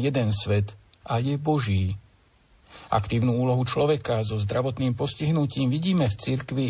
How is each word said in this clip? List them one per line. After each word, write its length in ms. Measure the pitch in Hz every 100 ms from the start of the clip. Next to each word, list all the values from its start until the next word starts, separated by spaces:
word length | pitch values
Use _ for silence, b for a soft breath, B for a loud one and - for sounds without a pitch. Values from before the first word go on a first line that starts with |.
jeden 320 | 135 135 110
svet 400 | 101 - 104 101 - - -
a 160 | - 117
je 160 | 131 143
Boží. 640 | 151 151 110 95 95 101 - _ _ _ _ _ B B B
Aktívnu 440 | 107 101 117 123 117
úlohu 280 | 127 127
človeka 560 | 123 - 147 151 - 113
so 160 | 110 110
zdravotným 560 | 101 120 131 127 131
postihnutím 800 | 117 143 - 151 160 143 - 131
vidíme 360 | 147 175 180 123
v 100 | 101
cirkvi 480 | - 131 - 131 131